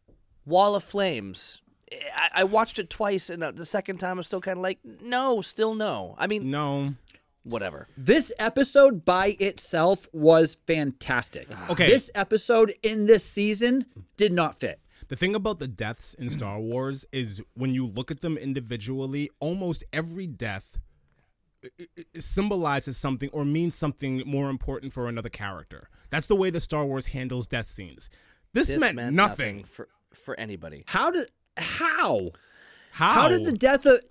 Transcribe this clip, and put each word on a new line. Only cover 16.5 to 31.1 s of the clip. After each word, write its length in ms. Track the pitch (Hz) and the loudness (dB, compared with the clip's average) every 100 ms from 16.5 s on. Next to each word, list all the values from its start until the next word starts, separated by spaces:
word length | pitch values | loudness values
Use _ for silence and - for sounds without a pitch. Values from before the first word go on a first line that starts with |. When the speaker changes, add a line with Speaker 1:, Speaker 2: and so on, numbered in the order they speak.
| 107 | -6
Speaker 2:
Wars 440 | 113 123 135 135 - | -4 -4 -4 -8 -8
is 320 | 135 117 101 - | -6 -6 -10 -16
when 200 | - 131 | -6 -2
you 100 | 127 123 | -2 -2
look 240 | 104 131 | -6 -8
at 80 | 143 | -8
them 180 | 170 156 | -6 -6
individually, 880 | 135 135 113 117 104 135 135 143 147 - | -4 -6 -6 -8 -6 -6 -6 -6 -6 -6
almost 420 | 147 185 180 160 - | -6 -4 -4 -6 -6
every 360 | 156 165 170 185 | -8 -8 -10 -12
death 500 | 123 113 95 - - - _ _ _ _ _ _ _ | -8 -6 -6 -8 -12 -12 _ _ _ _ _ _ _
i-, 40 | 123 - | -20 -20
i-, 60 | 175 - | -20 -20
i-, 220 | - 165 | -18 -10
symbolizes 760 | - - 208 196 156 139 139 127 | -4 0 0 0 0 -2 -4 -6
something 320 | 143 131 139 | -4 -4 -6
or 120 | 151 | -4
means 300 | 143 156 170 | -2 0 -2
something 480 | - 151 - 139 131 | -2 -6 -4 -6 -6
more 240 | 131 139 139 | -4 -4 -4
important 440 | 131 - 135 135 | -4 -6 -8 -10
for 160 | 127 120 | -8 -6
another 200 | 117 107 | -6 -10
character. 600 | - 101 90 - 71 - _ - | -10 -10 -10 -16 -20 -20 _ -8
That's 180 | 147 - | -6 0
the 80 | 202 | 2
way 140 | 190 | 2
the 100 | 170 | -2
Star 260 | - 151 143 | -4 -4 -2
Wars 200 | 135 - | -4 -6
handles 420 | 135 127 123 113 | -6 -6 -6 -4
death 200 | 123 110 | -6 -6
scenes. 400 | - 90 - - _ _ _ _ | -12 -16 -16 -20 _ _ _ _
This 160 | 233 - | 0 2
Speaker 1:
This 100 | 311 | 2
Speaker 2:
meant 160 | 247 | 0
Speaker 1:
meant 200 | 120 120 156 | 0 0 2
Speaker 2:
nothing. 400 | 208 - 120 101 | 2 2 -6 -6
Speaker 1:
nothing 60 | |
for, 240 | 98 - - _ _ | -16 -18 -20 _ _
for 240 | - - - | -20 -14 -10
anybody. 460 | 107 95 82 73 - | -10 -10 -12 -16 -6
Speaker 3:
How 240 | 185 294 | -2 0